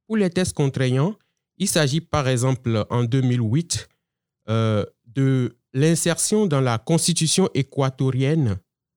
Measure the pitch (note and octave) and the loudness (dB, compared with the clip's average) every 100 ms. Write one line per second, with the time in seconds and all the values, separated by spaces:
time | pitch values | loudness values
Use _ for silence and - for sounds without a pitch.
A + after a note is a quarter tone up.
0 | - A3 F#3 F3+ F3+ - C#3 C3+ B2+ C3 | -4 0 0 0 -2 0 -2 0 0 0
1 | E3 A3 _ _ _ - G3 F3 C3+ D#3+ | -2 -4 _ _ _ -6 -2 0 0 0
2 | E3 D3+ C3 B2 C3 B2+ A#2 A2 - A#2+ | -2 -2 0 0 0 0 -2 -2 0 -2
3 | A#2 C3+ B2+ B2 A2 C3+ E3+ - - _ | 0 0 2 0 0 -2 -2 -8 -10 _
4 | _ _ _ _ - A2+ A2+ G#2 - _ | _ _ _ _ -4 0 2 0 -2 _
5 | - B2 C3+ C3 B2 - _ C3 D#3 E3 | -8 -2 2 2 -2 -6 _ 0 2 2
6 | F3 D#3+ - G#3+ G3+ C#3+ B2+ A2+ - E3 | 0 -2 0 0 2 2 0 0 0 0
7 | - E3 D#3 - F#3+ - C3 - C3 - | 0 0 0 2 0 0 -4 -2 -2 -2
8 | C3 B2 C3+ D#3+ A#2+ F#2+ - _ _ | -2 0 0 0 0 -4 -10 _ _